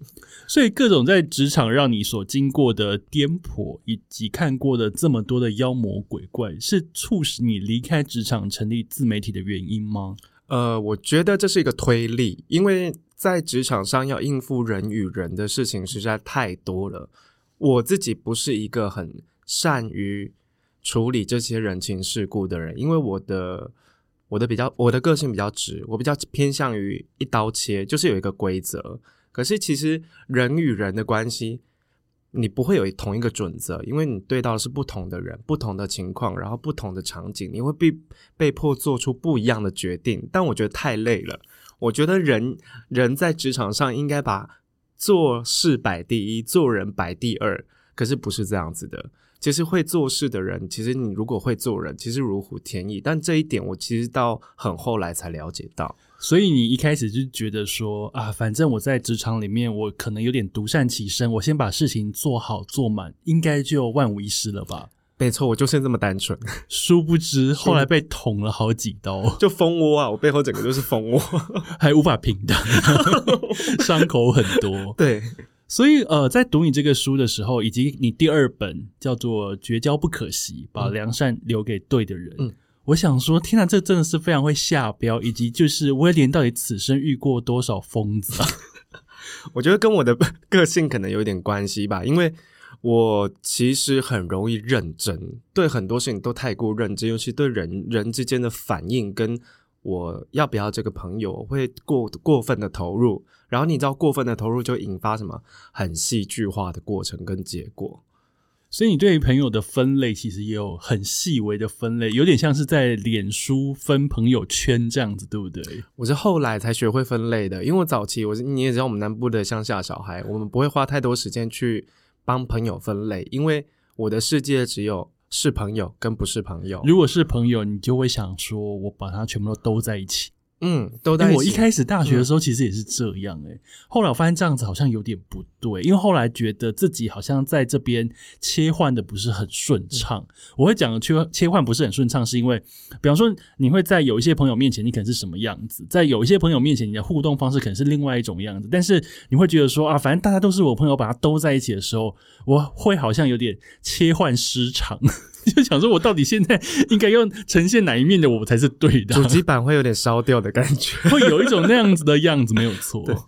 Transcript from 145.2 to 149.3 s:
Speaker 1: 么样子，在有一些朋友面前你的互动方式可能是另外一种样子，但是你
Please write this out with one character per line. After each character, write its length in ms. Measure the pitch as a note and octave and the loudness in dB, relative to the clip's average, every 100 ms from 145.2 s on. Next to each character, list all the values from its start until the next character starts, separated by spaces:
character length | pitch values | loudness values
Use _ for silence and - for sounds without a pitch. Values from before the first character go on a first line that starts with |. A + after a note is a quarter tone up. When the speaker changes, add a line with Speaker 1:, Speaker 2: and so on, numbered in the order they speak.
| F#2+ | -6
Speaker 1:
么 80 | F2 | -6
样 300 | A2 F#2+ G#2+ | -6 -6 -12
子， 180 | - D#3+ | -14 -2
在 120 | F3 | 2
有 200 | D3+ A2+ | 4 4
一 20 | B2 | 4
些 140 | G3 | 4
朋 100 | E3 | 4
友 100 | C#3 | 4
面 160 | C#3+ B2 | 2 2
前 140 | G#2+ | 0
你 40 | |
的 100 | G#2+ | -4
互 180 | F#2+ D#3 | -2 -2
动 160 | D3+ C#3 | 0 0
方 140 | C3 | 0
式 80 | C3+ | 0
可 60 | A2 | -2
能 100 | F#2+ | 0
是 80 | |
另 180 | C#3+ D3 | 0 0
外 160 | C#3 B2 | 0 -2
一 60 | |
种 180 | A2 F2+ | -4 -6
样 180 | G#2 G2 | -8 -8
子， 80 | G#2 | -2
但 100 | F3+ | 0
是 180 | F3+ F3+ - - | 4 2 0 -12
你 80 | - | 0